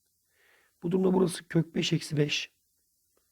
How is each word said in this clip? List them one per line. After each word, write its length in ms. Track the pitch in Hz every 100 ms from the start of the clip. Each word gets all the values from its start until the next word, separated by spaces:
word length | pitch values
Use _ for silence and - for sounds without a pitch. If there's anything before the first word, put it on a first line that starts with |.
| _ _ _ _ _ _ _ _
Bu 80 | 175
durumda 220 | 185 185
burası 340 | 185 - - -
kök 280 | 165 160 175
beş 180 | 160
eksi 240 | 156 - 147
beş 360 | 147 - - _ _ _ _ _ _ _ _